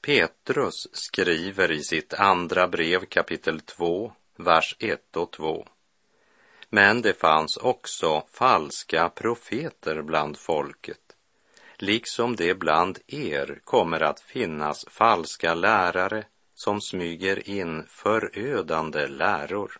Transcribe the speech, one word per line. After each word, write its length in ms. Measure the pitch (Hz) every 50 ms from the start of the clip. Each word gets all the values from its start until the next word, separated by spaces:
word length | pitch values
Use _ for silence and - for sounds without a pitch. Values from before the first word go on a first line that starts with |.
Petrus 840 | - - 147 117 85 80 _ _ _ - 135 151 127 90 - - - -
skriver 800 | - - - - - - 95 87 85 80 85 98 98 98 92 82
i 120 | 80 76 71
sitt 300 | - 82 78 - _ -
andra 540 | - 101 98 92 87 87 82 - 92 90
brev, 380 | 87 85 85 82 82 87 92 92
kapitel 540 | - - 87 85 - 85 78 - - 80 78
två, 540 | - - - - 85 85 85 92 113 117 - _ _ _ _
vers 400 | - 85 87 85 82 - - - _
ett 380 | - 110 76 - _ _ -
och 140 | 82 87 -
två: 360 | - - 76 80 80 80 - - _ _ _ _ _ _ _ _ _ _ _ _ _ _ _ _ _ _ - _
"Men 320 | - 107 101 101 110 123
det 120 | 113 107 90
fanns 440 | - - 80 78 78 78 78 -
också 680 | - - 123 127 - - - - - - 82 78 76 - _
falska 760 | _ - 120 131 117 87 78 73 - - - - - 80 85 85
profeter 920 | _ - - 113 117 - - - 104 120 160 160 - _ - - 78 78
bland 360 | 76 76 80 78 76 76 73
folket, 640 | - - - 82 76 71 71 71 _ - - - _ _ _ - _ _ _ _ _ _ _ _ _ - - - -
liksom 540 | - 98 104 120 - - - - 120 120 120
det 180 | 104 85 85 92
bland 460 | 92 87 80 78 80 87 95 90 - _
er 540 | _ - 147 143 90 73 71 69 71 71 71 _
kommer 380 | - - 120 95 82 82 80 80
att 160 | 76 - -
finnas 680 | _ - - 131 117 87 78 76 76 76 73 - - -
falska 640 | - - 107 113 110 90 80 - - - - 82 85
lärare 720 | 85 87 104 110 104 90 87 - 92 92 98 107 110 104 _ _ _ _ _ _
som 280 | - - 117 104 104
smyger 680 | - - - 92 87 85 85 82 95 95 98 - - -
in 360 | 101 101 90 85 80 78 78
förödande 1200 | - - - - 104 107 110 - - - 101 110 139 143 107 87 78 80 80 78 80 76 78 71
läror. 680 | 67 67 69 80 101 101 76 71 73 90 104 98 - - -